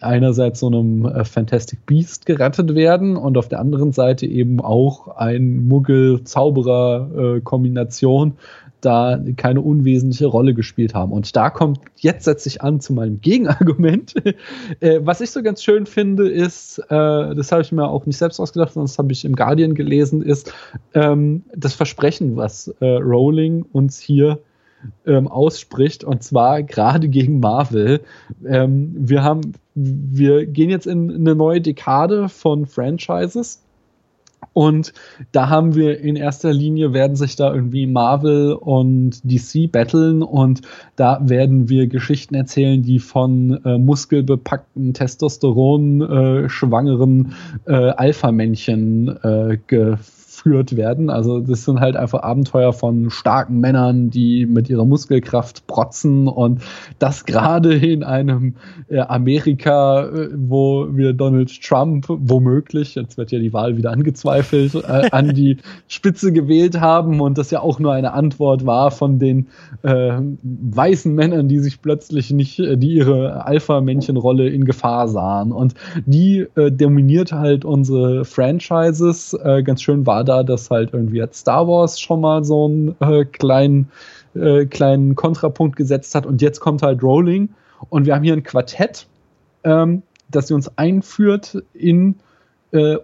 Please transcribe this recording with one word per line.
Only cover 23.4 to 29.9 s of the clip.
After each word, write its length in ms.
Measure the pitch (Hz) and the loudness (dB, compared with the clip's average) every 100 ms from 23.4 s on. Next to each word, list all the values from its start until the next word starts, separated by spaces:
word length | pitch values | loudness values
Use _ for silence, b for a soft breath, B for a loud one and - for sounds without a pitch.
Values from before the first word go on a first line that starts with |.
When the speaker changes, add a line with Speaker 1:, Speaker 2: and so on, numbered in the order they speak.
| 160 165 - | 0 -2 -4
Speaker 1:
uns 260 | 139 135 - | -2 -2 -4
hier, 400 | - 143 147 147 B B B B 123 - 165 | 0 2 2 0 B B B B -20 -12 0
ähm, 220 | 139 139 | 2 2
ausspricht, 760 | 131 156 - - 127 143 - 143 | 0 0 0 -14 -2 -2 -2 -6
und 180 | 120 | -6
zwar 400 | - 127 123 147 | -2 2 2 0
gerade 460 | 147 - 107 160 156 | -4 -2 0 2 0
gegen 320 | 135 131 143 | 0 2 0
Marvel. 580 | 110 123 131 110 107 147 B B B - 131 | 0 0 -2 0 0 0 B B B -16 -2
Ähm, 480 | 131 131 135 151 170 | 0 2 0 -2 -6
wir 260 | 127 139 | 0 0
haben, 180 | 143 160 185 - _ 147 | 0 -2 -6 -14 _ -6
wir 720 | 135 | -4